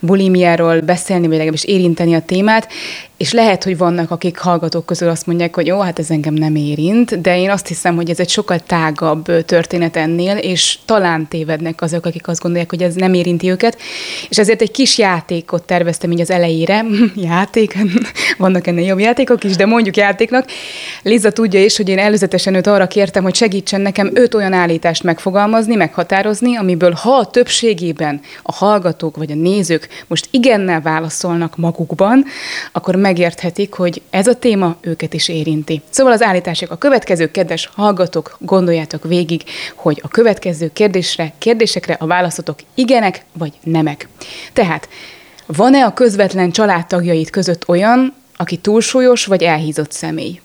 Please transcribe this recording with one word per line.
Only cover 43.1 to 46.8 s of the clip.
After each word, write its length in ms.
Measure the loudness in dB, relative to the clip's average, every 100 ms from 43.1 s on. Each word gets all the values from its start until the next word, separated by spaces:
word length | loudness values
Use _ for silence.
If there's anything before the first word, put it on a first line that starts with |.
| -4 _
vagy 200 | -10 -10 -8
nemek. 460 | -2 0 0 -4 -14 -20 -20 -18 -6
Tehát, 360 | 0 0 -2 -8 -20 -20 -20 -20 -20 -12
van-e 380 | 0 4 6
a 80 | 4
közvetlen 580 | 4 2 4 0 2 0
családtagjait 800 | 2 2 0